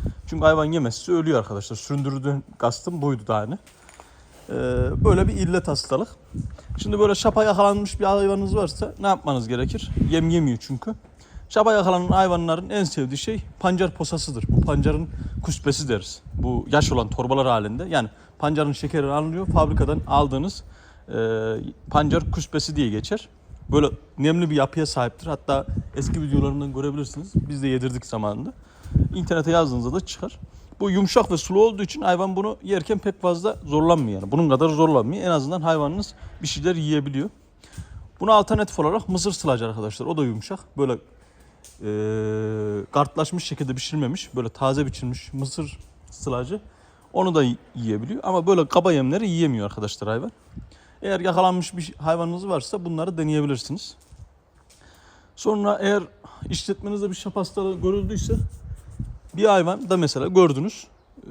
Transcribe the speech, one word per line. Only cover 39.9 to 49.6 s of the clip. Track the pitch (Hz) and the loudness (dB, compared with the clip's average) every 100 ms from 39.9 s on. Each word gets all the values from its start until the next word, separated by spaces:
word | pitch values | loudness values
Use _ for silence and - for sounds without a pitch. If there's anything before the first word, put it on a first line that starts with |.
| - 127 | -6 -4
O | 156 | -2
da | |
yumuşak. | 127 107 - 190 - 139 | -2 -2 -8 -12 -10 -2
Böyle, | 135 117 - - _ _ - _ - - | 0 -2 -6 -20 _ _ -20 _ -20 -12
e, | 107 107 107 110 107 107 110 110 107 104 - | -6 -4 -2 -2 -2 -4 -4 -4 -4 -4 -2
kartlaşmış | 143 147 - 156 180 | 0 0 -2 -4 -4
şekilde | - - 131 131 | -6 -6 -6 -6
pişirilmemiş, | - 156 127 185 - 127 | -4 -2 -2 -4 -6 -6
böyle | 113 | -6
taze | - 135 135 139 | -2 0 0 -2
biçilmiş | - 123 123 - | -4 -8 -8 -10
mısır | 135 135 - 147 - - - - | -8 -8 -6 -10 -12 -20 -20 -20
sılacı. | - 139 123 127 208 - _ _ _ - | -10 -6 -4 -4 -8 -10 _ _ _ -6
Onu | 185 190 156 | 0 4 4
da | |
y-, | 127 120 - - | 4 2 -8 -6
yiyebiliyor. | 113 107 123 233 | -4 -2 -4 -6
Ama | 190 185 170 | 0 0 4
böyle | 185 147 | 4 6
kaba | 180 180 | 4 4
yemleri | 147 131 185 214 | 4 2 0 0
yiyemiyor | 165 156 117 | 2 2 0